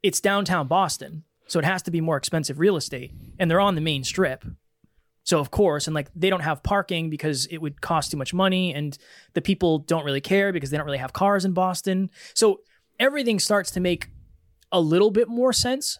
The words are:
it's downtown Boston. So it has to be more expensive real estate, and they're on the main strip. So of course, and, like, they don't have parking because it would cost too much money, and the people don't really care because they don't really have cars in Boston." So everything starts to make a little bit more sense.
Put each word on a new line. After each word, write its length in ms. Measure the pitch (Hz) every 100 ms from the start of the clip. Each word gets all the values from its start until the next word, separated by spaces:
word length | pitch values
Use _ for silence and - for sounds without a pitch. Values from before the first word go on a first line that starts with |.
it's 180 | 202 -
downtown 480 | 202 202 175 180 135
Boston. 560 | 170 180 - 139 156 - _ _
So 120 | 170
it 60 |
has 180 | 147 185
to 80 | -
be 100 | 170
more 160 | 160 147
expensive 420 | - 165 147 143
real 180 | 185 180
estate, 360 | - 131 139 - - -
and 120 | 175
they're 100 | 170
on 140 | 202
the 60 | 170
main 240 | 160 139
strip. 400 | 123 - 175 131 - - _ _ _ _ _ _
So 160 | - 165
of 100 | 143
course, 360 | - 196 147 151
and, 80 |
like, 160 | 156 143
they 160 | 175 185
don't 100 | 185
have 220 | 151 147
parking 480 | - 202 190 170 165
because 360 | 151 156 139 -
it 120 | 165
would 220 | 156 143
cost 300 | - 165 -
too 60 | 147
much 160 | 131
money, 400 | 175 190 185 185
and 240 | 147 147 139 - - _
the 80 | -
people 360 | - 190 175 160
don't 240 | 147 165
really 160 | 147 139
care 320 | 139 190 196
because 180 | 175 139
they 60 | 147
don't 100 | 151
really 120 | 139
have 140 | 131
cars 320 | - 196 202
in 80 | 190
Boston." 580 | 180 185 180 - 185 190 - -
So 260 | - 220 196 _ _ _ _
everything 380 | 254 285 240 208
starts 300 | - 202 185
to 80 | -
make 280 | 180 170 - - - - _ _ _
a 100 | 185
little 300 | 160 170 208
bit 180 | 208 240
more 240 | 233 254
sense. 460 | 233 247 262 - -